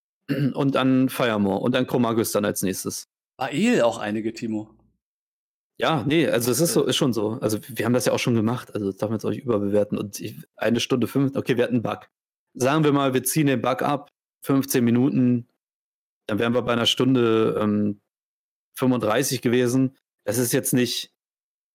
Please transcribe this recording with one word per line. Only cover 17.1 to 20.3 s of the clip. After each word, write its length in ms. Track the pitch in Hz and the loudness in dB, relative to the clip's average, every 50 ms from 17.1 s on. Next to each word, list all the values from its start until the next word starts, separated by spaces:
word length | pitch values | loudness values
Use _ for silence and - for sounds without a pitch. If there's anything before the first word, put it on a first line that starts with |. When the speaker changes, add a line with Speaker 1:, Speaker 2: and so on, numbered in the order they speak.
| 135 127 120 113 110 110 110 - - 110 | 4 4 4 4 4 4 2 2 0 0
Speaker 1:
ähm, 400 | 107 107 104 104 104 104 104 - _ _ _ _ _ _ _ _ _ _ _ _ _ _ - - | 0 0 0 0 0 -2 -4 -6 _ _ _ _ _ _ _ _ _ _ _ _ _ _ -6 -2
fünfunddreißig 640 | 135 127 127 120 107 107 107 131 139 - 135 120 | 0 0 2 2 0 0 0 0 0 0 -2 -2
gewesen. 540 | - 123 113 127 123 120 123 131 135 127 - _ _ _ _ _ - | 0 2 2 2 2 2 2 2 0 0 -2 _ _ _ _ _ -8
Das 140 | - | -4